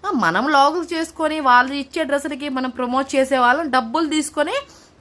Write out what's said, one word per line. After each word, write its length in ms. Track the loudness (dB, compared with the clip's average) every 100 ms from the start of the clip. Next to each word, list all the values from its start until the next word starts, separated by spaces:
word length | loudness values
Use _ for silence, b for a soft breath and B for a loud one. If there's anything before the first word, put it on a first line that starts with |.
| -4
ఆ, 40 |
మనం 380 | 0 0 0 2
లాగులు 460 | 4 4 2 -4
చేసుకొని 460 | -6 -6 -4 -4 0
వాళ్ళు 340 | 4 4 4
ఇచ్చే 300 | -4 -6 -6
డ్రెస్సులకి 440 | -2 -2 -4 -8 -6
మనం 220 | -4 -6
ప్రమోట్ 460 | -6 -2 -2 0 0
చేసే 220 | 2 4
వాళ్ళం, 320 | 4 2 2
డబ్బులు 360 | -2 0 -2 0
తీసుకొని 440 | -2 -2 -2 -2 -2 -8 B B _